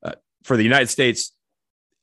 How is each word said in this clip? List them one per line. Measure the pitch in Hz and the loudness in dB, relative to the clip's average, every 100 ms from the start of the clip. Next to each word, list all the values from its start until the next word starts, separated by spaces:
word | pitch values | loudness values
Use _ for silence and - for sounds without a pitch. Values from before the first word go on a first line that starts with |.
Uh, | - - _ _ | -14 -14 _ _
for | - 123 | -2 0
the | |
United | 107 135 123 | 2 2 0
States, | - 127 113 - _ _ _ _ _ _ _ | 0 0 -2 -8 _ _ _ _ _ _ _